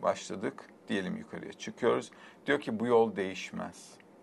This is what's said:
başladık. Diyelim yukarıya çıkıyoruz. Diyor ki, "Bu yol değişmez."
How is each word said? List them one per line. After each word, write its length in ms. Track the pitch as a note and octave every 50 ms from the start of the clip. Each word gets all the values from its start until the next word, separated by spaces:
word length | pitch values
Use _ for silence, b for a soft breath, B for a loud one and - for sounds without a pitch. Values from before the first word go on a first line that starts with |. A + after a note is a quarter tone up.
| -
başladık. 680 | F#2+ G2 - - - G2 F#2+ G#2 C3+ - - - - - - - -
Diyelim 280 | A2 G2 F#2 F2+ F2
yukarıya 360 | - - - - F2 E2 - -
çıkıyoruz. 580 | - - - A2 - B2+ A#2 A#2+ B2+ A#2+ - B B B B B B -
Diyor 140 | - C#3 C#3+
ki, 200 | - C3+ A2+ G2+
"Bu 60 | A2+
yol 300 | A#2+ A#2+ A2+ A2+ A2 F#2+
değişmez." 840 | G2 F#2+ F#2+ F#2 F#2 - - - F2+ F2 F2 - - - - - - - - - -